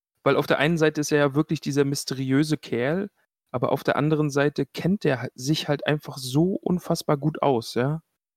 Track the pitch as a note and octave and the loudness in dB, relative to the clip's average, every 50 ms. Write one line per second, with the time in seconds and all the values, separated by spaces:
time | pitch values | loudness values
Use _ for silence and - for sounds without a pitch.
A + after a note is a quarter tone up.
0 | _ _ _ _ - C#3 C#3 C#3+ D3+ - - B2 C3+ D#3 F3 D#3 D#3 D#3 C#3+ D3+ | _ _ _ _ 0 2 2 2 2 2 2 2 2 2 2 2 2 2 2 0
1 | D3+ - D3+ D3 D3 C#3+ C3+ D3 D#3+ - E3 C#3+ - A#2 C3+ C#3+ C#3 C#3 C#3+ - | -2 0 2 2 2 2 2 0 0 0 -2 -4 -4 -2 0 2 2 2 0 -4
2 | - - C#3 B2+ C3+ C3 C3 C#3 D#3 D#3 D#3 - - - - A#2 A#2+ C3+ D#3+ F#3+ | -4 -6 -6 -6 -2 2 2 2 2 2 0 -4 -4 -4 -4 -2 -2 -2 -2 -2
3 | G3+ G#3 _ _ _ _ _ _ _ _ - B2 A#2 - - - - - - - | -4 -6 _ _ _ _ _ _ _ _ -6 -4 -2 0 0 0 0 0 2 2
4 | C#3 D#3 D#3 D3 D#3 D3 C3+ C#3+ C#3 D3 - - C#3 - - - - E3 G3 - | 2 2 2 2 2 0 2 2 2 2 2 -2 -4 -4 -4 -4 -2 0 0 0
5 | - D3+ C3+ A#2 B2+ - - - B2+ C#3 D#3 - - - D3 C#3 - C#3+ D3 D3+ | 0 0 -2 -2 -4 -8 -10 -6 -2 -2 -2 0 0 -2 -4 -2 0 0 -2 -2
6 | - - C3+ C#3 C3 B2+ B2 D3 E3+ F#3 G3+ - - - F3+ F3 - - E3+ - | -2 -8 -12 -10 -8 -2 0 2 2 2 0 -2 -2 -2 -2 -2 -2 -2 -4 -2
7 | - - D3+ C#3 C#3 D#3 D#3 - - C#3+ C3+ A2+ A2+ - - A#2 B2 C#3 D3+ D#3+ | 0 0 0 0 0 -2 -2 0 2 2 2 2 0 -2 -2 -2 0 0 -2 -4
8 | - _ _ _ _ _ _ | -6 _ _ _ _ _ _